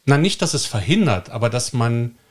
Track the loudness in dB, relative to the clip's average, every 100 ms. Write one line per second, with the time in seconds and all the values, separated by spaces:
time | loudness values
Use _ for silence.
0 | 2 2 2 0 -2 -2 -4 -4 0 2
1 | 2 0 -4 -4 -2 -2 -4 -2 0 0
2 | -2 -8 _